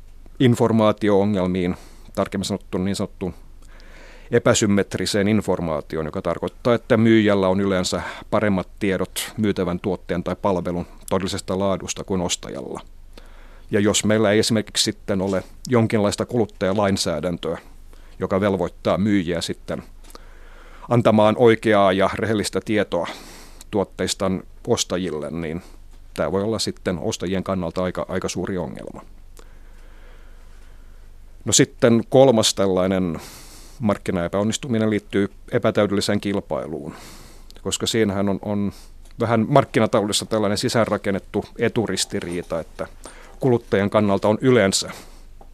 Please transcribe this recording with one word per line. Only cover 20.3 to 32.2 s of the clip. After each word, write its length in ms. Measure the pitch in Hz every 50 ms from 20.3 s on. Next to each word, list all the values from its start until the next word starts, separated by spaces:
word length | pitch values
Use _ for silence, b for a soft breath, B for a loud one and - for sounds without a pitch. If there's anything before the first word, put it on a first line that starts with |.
| B B B B B B B B B B B -
antamaan 460 | 120 120 - 117 107 110 107 107 107 -
oikeaa 540 | 123 113 110 - - 110 104 101 101 95
ja 180 | 95 95 95 90 -
rehellistä 460 | - 104 104 113 101 92 - - 95 -
tietoa 420 | 117 104 104 95 - 87 85 82 B B B B B B B B B B B B -
tuotteistaan 720 | - 98 92 - - - 92 98 - - 98 95 95 82 - - - - -
ostajille, 640 | 120 113 - - - 95 90 92 82 76 76 71 71
niin 320 | 78 85 85 76 80 92 b b b b b b b - - - -
tämä 180 | 90 82 73
voi 100 | 92 98
olla 160 | 101 113 110 101
sitten 400 | - 101 - - - 98 90 78
ostajien 460 | - 90 - - 92 90 95 92 -
kannalta 400 | 98 95 92 87 82 - 90 92
aika, 220 | 92 87 85 - -
aika 200 | 90 92 92 92
suuri 300 | - 92 90 101 98 90
ongelma. 440 | 78 62 53 53 - 50 - - - - - - - - - b b b b b b b b b b b b b b b b b b b b b b b b b b b b b b b b b b b b b b b b - -
No 80 | 113
sitten 520 | - - 117 - - - 123 117 117 113 101 -
kolmas 460 | - 131